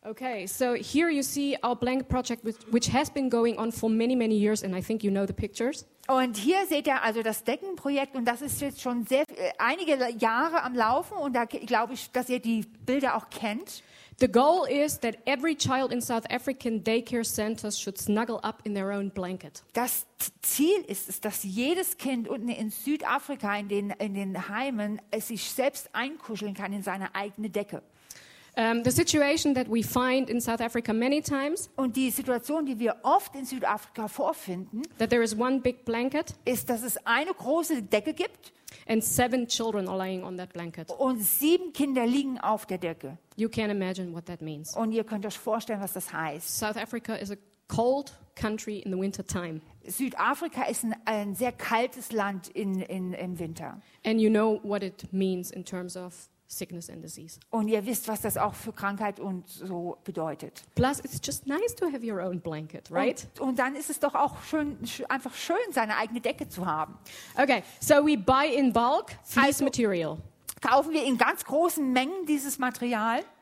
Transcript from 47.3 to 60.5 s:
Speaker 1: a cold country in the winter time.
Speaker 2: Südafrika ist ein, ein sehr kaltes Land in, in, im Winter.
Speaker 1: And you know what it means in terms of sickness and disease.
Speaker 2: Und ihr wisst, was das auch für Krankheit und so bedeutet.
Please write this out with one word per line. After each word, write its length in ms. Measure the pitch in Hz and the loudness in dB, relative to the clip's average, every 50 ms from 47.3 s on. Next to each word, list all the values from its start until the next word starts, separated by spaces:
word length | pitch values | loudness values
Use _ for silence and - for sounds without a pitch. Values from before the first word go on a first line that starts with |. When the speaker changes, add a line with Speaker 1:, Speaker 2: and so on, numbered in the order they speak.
Speaker 1:
a 40 | 202 196 _ _ _ _ _ | -10 -12 _ _ _ _ _
cold 460 | _ - - 233 247 269 277 277 - - - - _ _ | _ 0 2 4 4 4 2 0 -6 -14 -20 -20 _ _
country 420 | - - 214 214 214 - - 208 202 | -4 -2 -2 -2 -2 -6 -8 -8 -6
in 140 | - 202 | -4 -4
the 60 | 190 185 | -2 -2
winter 260 | 190 196 190 - 190 | -2 -2 -2 -6 -8
time. 360 | - - 190 175 165 160 156 156 - - - _ | -4 -4 -4 -4 -4 -8 -10 -12 -14 -20 -20 _
Speaker 2:
Südafrika 800 | - - - 269 254 - - - 247 285 - 349 330 - 247 254 - | -10 -4 -4 -4 -4 0 0 2 2 2 0 -4 -6 -4 -4 -4 -2
ist 160 | 240 - - | -2 -2 -2
ein, 100 | 226 220 - - | -4 -4 -4 -2
ein 280 | - 220 214 208 202 196 | -2 -2 -2 -2 -4 -2
sehr 160 | - 247 247 | -2 -2 -2
kaltes 640 | 240 - - - 233 226 240 262 - 262 226 - | -2 -4 -4 0 2 2 2 0 -4 -10 -10 -4
Land 340 | 233 214 196 202 196 185 170 - | -2 0 0 0 -2 -6 -10 -8
in, 280 | - - 214 196 190 190 | -6 -4 -2 -2 -2 -2
in, 320 | 185 - - 190 185 180 180 | -4 -4 -6 -6 -4 -6 -6
im 220 | - - 180 180 165 | -6 -6 -6 -6 -6
Winter. 400 | 175 160 165 165 165 139 - 202 - _ _ _ _ | -6 -8 -8 -8 -10 -10 -10 -14 -18 _ _ _ _
Speaker 1:
And 140 | 220 226 226 | 0 4 6
you 100 | 220 214 | 6 6
know 300 | 220 208 214 220 214 208 | 6 6 6 4 2 0
what 220 | - 208 208 202 196 | -2 -4 -4 -2 -4
it 280 | 185 180 - - - | -6 -10 -12 -12 -4
means 380 | 185 190 190 190 185 180 180 - | 0 0 2 2 0 -2 -4 -8
in 140 | - 185 180 | -10 -12 -10
terms 320 | - - 180 180 180 175 | -8 -8 -8 -8 -8 -10
of 320 | 185 180 180 175 - - _ _ _ _ | -12 -12 -12 -16 -18 -20 _ _ _ _
sickness 440 | _ - - 190 - 175 170 170 - | _ -10 -10 -10 -8 -10 -12 -12 -12
and 120 | - 165 | -14 -14
disease. 380 | 156 160 - - 160 165 - - _ _ | -14 -14 -14 -14 -16 -18 -18 -20 _ _
Speaker 2:
Und 180 | - 226 214 214 | -2 0 2 2
ihr 160 | 220 214 190 | 2 2 2
wisst, 200 | 233 240 196 - - | 0 -2 -2 -2 -4
was 120 | 220 202 | -4 -2
das 160 | - 214 - | -2 -2 0
auch 180 | - - 208 202 | 0 0 0 -2
für 180 | - - 220 | -6 -10 -12
Krankheit 460 | 208 - - 196 202 196 220 208 202 - | -10 -4 -4 -4 -2 -2 -4 -4 -4 -4
und 280 | 127 196 190 180 170 - | -6 -6 -6 -6 -8 -12
so 480 | - - 160 190 185 175 170 175 - _ _ | -16 -12 -10 -8 -6 -6 -6 -6 -8 _ _
bedeutet. 580 | - 185 175 160 160 147 151 - - | -10 -6 -4 -4 -4 -4 -8 -12 -14